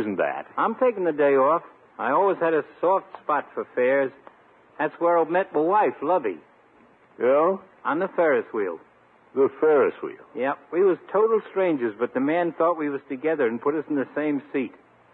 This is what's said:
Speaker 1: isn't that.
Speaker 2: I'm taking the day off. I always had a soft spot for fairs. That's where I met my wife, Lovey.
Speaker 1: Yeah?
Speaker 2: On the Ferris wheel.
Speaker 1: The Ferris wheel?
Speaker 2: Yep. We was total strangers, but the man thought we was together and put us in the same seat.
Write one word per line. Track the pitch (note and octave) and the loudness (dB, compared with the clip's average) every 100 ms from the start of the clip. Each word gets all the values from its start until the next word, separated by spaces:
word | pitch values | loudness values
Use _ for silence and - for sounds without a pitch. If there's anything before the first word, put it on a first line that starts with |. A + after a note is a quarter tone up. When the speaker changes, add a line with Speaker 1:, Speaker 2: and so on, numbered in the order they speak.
Speaker 1:
isn't | G#2+ F2+ | 0 -2
that. | C#2+ C2+ - - | -2 -4 -8 -4
Speaker 2:
I'm | F#3 | -4
taking | A3+ B3+ G3+ | 0 0 0
the | F3 | -2
day | D3 C#3+ C#3 | 2 2 4
off. | C3+ E3 - - _ - | 4 0 -4 -18 _ -8
I | A2+ | -2
always | D3+ G3 D#3 | 0 0 0
had | E3 | 0
a | D#3 - - | -2 -4 -4
soft | E3 F#3+ - - | 0 0 -2 -12
spot | - C#3+ - | -4 -4 -4
for | - G#2 | -10 -8
fairs. | - B2 C#3 C3+ - - - _ _ _ - | -2 2 2 -2 -6 -20 -20 _ _ _ -8
That's | D3+ - | -6 -2
where | E3+ E3+ | 0 2
I | |
met | D#3+ F3+ G3 | 2 0 -2
my | D3 | -2
wife, | D#3+ G#3 E3 - | 2 2 0 -2
Lovey. | C#3+ F#3 A2+ D#2+ - _ _ _ _ _ _ - | -2 0 -2 -8 -14 _ _ _ _ _ _ -2
Speaker 1:
Yeah? | A#2+ C#3+ F3 G3 - _ | 2 4 2 0 -8 _
Speaker 2:
On | A#2+ D#3 | -4 -4
the | F#3+ | -4
Ferris | - E3 B2 - | 0 2 2 -2
wheel. | A2+ F#2+ D#2+ - _ _ _ _ | -4 -4 -6 -16 _ _ _ _
Speaker 1:
The | B2 C3+ - | 0 0 2
Ferris | D#3 D3 F#2+ - | 2 4 2 -2
wheel? | C#2 - - | -10 -12 -14
Speaker 2:
Yep. | - C3+ D3 - | -6 -6 -6 -6
We | E3 | 0
was | G3 D#3+ - | 2 2 -2
total | F#3+ A3 G#3+ - | 0 2 0 -2
strangers, | F#3+ F#3 D3 A#2 G#2 | -2 0 0 -2 -4
but | A#2+ | -4
the | B2+ | -2
man | C#3 E3+ E3+ - | 0 0 -2 0
thought | E3 D#3+ | 0 0
we | D3 | -4
was | C3+ - | -6 -8
together | C3+ D#3 D#3 A#2 | -6 -2 0 0
and | A#2 | 0
put | C#3+ | -2
us | D#3 C#3 | -4 -2
in | C#3+ | -4
the | B2 | -2
same | D3 D3+ C#3+ - | -4 -4 -4 -4
seat. | C#3 A#2 - _ _ _ | -6 -6 -10 _ _ _